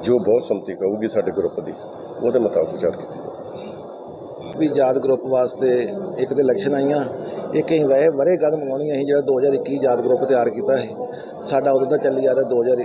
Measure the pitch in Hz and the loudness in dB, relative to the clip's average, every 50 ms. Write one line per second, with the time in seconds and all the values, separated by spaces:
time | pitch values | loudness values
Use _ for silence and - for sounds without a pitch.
0 | - 107 123 120 95 98 110 123 123 - 113 95 - - 95 - 95 95 104 107 | 2 4 2 4 4 4 2 2 2 0 -4 -4 -4 -8 -6 -2 -2 -2 -2 0
1 | 110 110 - 104 95 95 87 98 87 82 - - 82 82 80 - - - - - | -4 -2 -2 -2 -2 0 -2 0 -2 -2 -2 -4 -8 -8 -12 -12 -14 -16 -14 -14
2 | - - - - - 120 120 127 113 101 - 85 80 80 - - 95 85 78 - | -14 -14 -10 -2 -2 0 2 2 0 2 2 0 0 0 -2 -2 -2 -2 -2 -2
3 | - - - - - - - - - - - - - - - - - - - - | -10 -12 -12 -12 -12 -12 -12 -12 -14 -14 -12 -12 -12 -12 -14 -14 -14 -16 -16 -16
4 | - - - - - - - - - - - - 160 151 135 147 135 127 131 135 | -16 -16 -16 -14 -14 -14 -14 -14 -14 -12 -2 0 0 0 2 2 2 4 2 2
5 | 127 135 131 120 - 131 131 127 127 120 - - 131 127 123 123 120 - - - | 2 2 0 0 0 0 0 2 2 0 0 0 2 2 2 2 0 -2 -4 -6
6 | - - - - 131 131 135 131 139 127 123 - - 139 143 139 139 139 143 147 | -8 -8 -4 -4 -2 -2 2 2 2 2 2 2 0 0 0 0 2 2 2 0
7 | 139 131 - - - - - - - - - 156 156 - 165 160 151 135 135 135 | 0 -2 -6 -8 -8 -8 -8 -8 -8 -2 -2 -2 0 2 2 2 4 4 4 6
8 | 147 165 151 139 139 165 185 165 151 151 156 156 147 135 131 135 147 151 147 135 | 4 4 4 4 2 2 4 4 2 2 0 0 -2 -4 -4 -4 -2 -2 -2 -2
9 | 139 143 143 147 139 139 135 123 131 143 139 127 - - 139 139 131 127 120 120 | 0 2 2 2 2 2 2 4 4 4 2 2 0 -2 -2 0 2 2 2 2
10 | 117 127 127 - - 131 135 120 117 117 104 117 - - 135 131 120 110 113 - | 4 2 2 2 4 2 4 4 4 2 0 -2 0 0 0 0 0 -4 -8 -10
11 | - - - - - - - - - - 143 135 135 139 135 131 135 131 151 143 | -10 -10 -10 -12 -14 -14 -14 -12 -6 -2 0 2 2 4 4 4 4 2 2 2
12 | 143 139 131 135 135 131 127 131 135 120 127 120 117 123 127 120 | 2 0 0 2 2 2 2 2 2 2 2 2 4 2 2 2